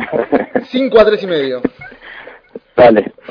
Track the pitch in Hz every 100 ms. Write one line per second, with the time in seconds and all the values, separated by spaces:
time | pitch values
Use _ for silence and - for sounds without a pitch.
0 | 240 - - 277 - - - 254 262 214
1 | 214 208 190 160 135 127 - - - -
2 | - - - - _ - _ - 120 107
3 | - - -